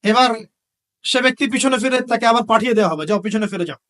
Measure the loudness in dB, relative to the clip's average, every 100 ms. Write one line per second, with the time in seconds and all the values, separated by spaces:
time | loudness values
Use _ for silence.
0 | 2 4 2 0 -10 _ _ _ _ _
1 | -2 2 0 0 -4 0 0 0 0 -2
2 | -2 0 2 2 2 0 2 2 0 -2
3 | -2 -2 -2 -4 -4 -6 -8 -8